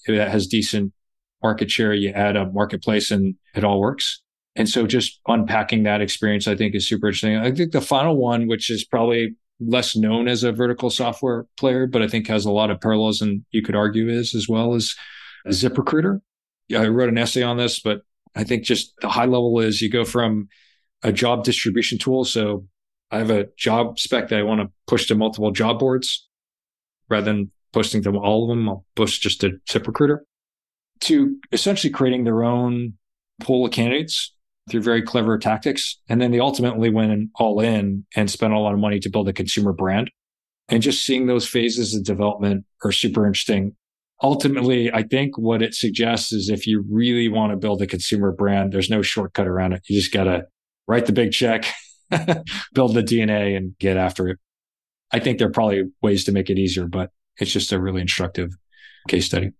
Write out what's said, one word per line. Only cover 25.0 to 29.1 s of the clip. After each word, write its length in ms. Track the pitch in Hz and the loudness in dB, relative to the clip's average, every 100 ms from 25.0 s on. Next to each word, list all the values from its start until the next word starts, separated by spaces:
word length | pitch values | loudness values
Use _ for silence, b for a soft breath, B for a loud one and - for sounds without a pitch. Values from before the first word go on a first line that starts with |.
| - | 2
to 60 | |
multiple 360 | 107 110 107 107 | 0 0 0 -2
job 280 | 98 113 113 | 0 0 0
boards 480 | 131 127 127 - - _ _ _ _ _ _ _ - | 0 0 -2 -6 -10 _ _ _ _ _ _ _ -2
rather 160 | 107 101 | 0 0
than 240 | 104 101 - _ | -2 -4 -10 _
posting 300 | 113 107 110 | -2 0 0
to 120 | 101 101 | 0 0
all 280 | 101 110 | 2 2
of 40 | 117 | 2
them. 200 | 120 110 | 0 -2
I'll 180 | 92 - | -4 -8
push 240 | - 107 | -2 -2